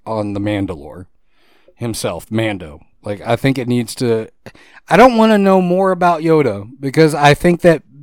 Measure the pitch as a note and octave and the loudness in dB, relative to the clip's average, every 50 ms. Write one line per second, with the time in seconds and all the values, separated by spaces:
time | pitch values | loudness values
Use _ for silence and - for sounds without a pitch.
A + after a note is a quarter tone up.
0 | - - A2 A2 G#2 G2+ G2+ G2+ G2+ G#2 G#2 G2+ G2+ F2+ F#2 D2 C#2+ D2+ - F2 | -12 -8 -6 -6 -6 -6 -6 -6 -4 -4 -4 -4 -4 -6 -8 -12 -14 -18 -18 -20
1 | F#2 _ _ _ _ _ _ _ _ _ _ _ _ _ _ - - A#2+ G#2+ - | -20 _ _ _ _ _ _ _ _ _ _ _ _ _ _ -12 -10 -10 -8 -6
2 | - A2+ F2+ E2 - - A2 A2 A2+ A2 G#2 F#2 F2 D#2 C#2+ D#2 - _ _ _ | -6 -8 -8 -8 -10 -6 -4 -4 -4 -4 -6 -8 -10 -14 -18 -20 -20 _ _ _
3 | - G#2 G#2 G2 D2+ - A#2+ A#2 - C#3 C3+ C3+ B2 A#2 B2 B2 A#2 G#2+ - - | -12 -12 -10 -10 -6 -4 -4 -2 0 -2 -2 -2 -2 -4 -2 -4 -4 -6 -6 -6
4 | C3+ A#2+ A2+ A2 A2 - _ _ - - - - - _ _ - _ - D#3+ F3 | -2 -2 -2 -2 -4 -8 _ _ -20 -20 -20 -20 -20 _ _ -18 _ 0 4 6
5 | A#3 C4 A#3+ A3+ A3 A3 A3 G3+ G3 G3 F#3+ F#3+ F#3 F3 F3 F#3 G3 F#3+ F#3 F3 | 6 6 6 4 2 4 4 4 4 4 2 2 2 0 0 0 0 0 0 0
6 | F3+ F3 F3 D#3 D#3 E3 D#3+ D#3 D3 B2 G2+ G2+ G2+ A2 - - C#3 C#3 C3 D3 | 0 0 0 0 0 0 2 2 2 0 -2 -6 -10 -14 -16 -10 -10 -4 2 4
7 | D#3+ D#3 D3 D3+ D3 C#3+ D3 - - F3+ F3 E3 - F3 E3 C#3+ - _ C3+ C#3+ | 4 4 4 2 4 4 4 4 2 0 2 4 4 2 2 2 -2 _ -20 -20